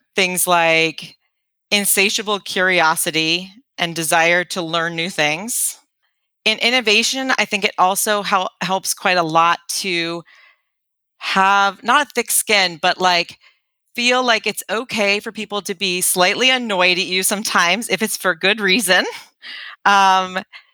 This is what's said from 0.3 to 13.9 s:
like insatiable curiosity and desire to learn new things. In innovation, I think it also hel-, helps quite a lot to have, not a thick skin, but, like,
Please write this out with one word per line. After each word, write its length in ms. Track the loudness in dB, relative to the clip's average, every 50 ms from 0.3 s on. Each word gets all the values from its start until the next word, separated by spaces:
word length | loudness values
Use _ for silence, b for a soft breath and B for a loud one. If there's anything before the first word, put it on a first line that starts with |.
| 0 -2 0
like 680 | 2 2 2 4 4 2 2 2 0 -2 -6 -14 -18 -20 _ _ _ _ _ _ _ _ _ _ -4 -2
insatiable 680 | -2 0 0 0 2 2 0 0 -2 -4 -4 -4 -6
curiosity 1120 | -6 -4 -2 0 0 2 4 4 4 2 2 0 -2 -2 -2 -2 0 0 -2 -2 -4 -8 -18 -20 -20 _ _ -6
and 180 | -6 -4 -4
desire 480 | -4 -2 0 2 2 4 4 2 2 0
to 180 | -2 -6 -8 -6
learn 320 | -4 -4 -2 -2 -4 -4
new 160 | -4 -6 -6
things. 720 | -2 -2 -2 -2 -2 -4 -6 -6 -6 -4 -4 -4 -6 -8 _ _ _ _ _ _ _ _ _ _ _ _ -2
In 140 | -2 -2 0
innovation, 760 | 0 0 0 2 2 2 2 2 2 0 -2 -4 -2 -2 -2 -2
I 80 | -4
think 180 | -4 -4 -2 -2
it 80 | -2 0 2
also 420 | 2 2 2 0 0 0 0 -2
hel-, 300 | 0 0 0 0 0 -2 -6 -6
helps 320 | -4 -2 -2 -2 -4 -4 -6
quite 240 | -2 0 0 2
a 60 | 2 0
lot 380 | 2 2 4 4 4 2 0 _ -10
to 540 | -8 -6 -4 -4 -2 -2 -2 -4 -6 -8 -10 b b b b b b b b b b _ _ _ _ _ _ _ _
have, 680 | -12 -8 -2 0 2 4 4 4 4 2 0 -2 -4 -2
not 240 | 0 2 2 0
a 40 | -2 -4
thick 160 | -6 -4 -2
skin, 480 | -2 -2 0 2 2 2 2 2 0 -2 0
but, 180 | 0 0 2
like, 380 | 2 2 2 2 0 -4 -8 -20 b b b b b b _ _ _ _